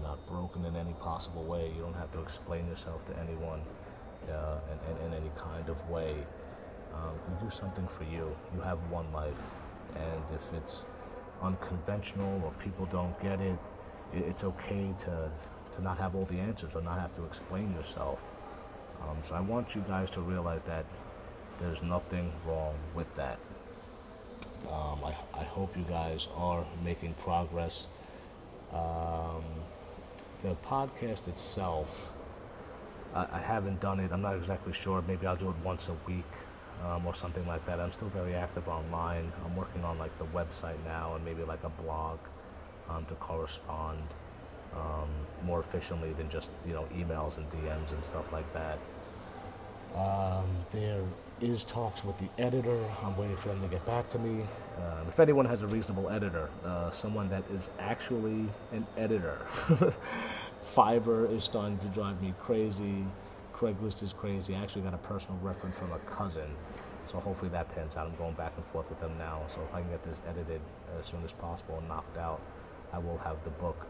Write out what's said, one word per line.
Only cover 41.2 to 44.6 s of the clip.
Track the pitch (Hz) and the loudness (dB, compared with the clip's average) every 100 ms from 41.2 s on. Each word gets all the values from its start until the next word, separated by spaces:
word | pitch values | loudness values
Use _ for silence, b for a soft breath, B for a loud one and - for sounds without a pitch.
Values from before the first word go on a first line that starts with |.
maybe, | 82 80 | -2 -2
like, | 80 78 | -2 -2
a | 80 78 | -4 -4
blog, | 80 80 80 82 - - - - - - - | -2 0 0 -2 -8 -12 -12 -12 -12 -12 -4
um, | 80 78 | -4 -2
to | |
correspond, | 85 - 82 80 - - 78 78 78 78 - - - - - | -4 -2 -2 -2 -4 -4 -2 -2 -2 -4 -8 -12 -12 -12 -12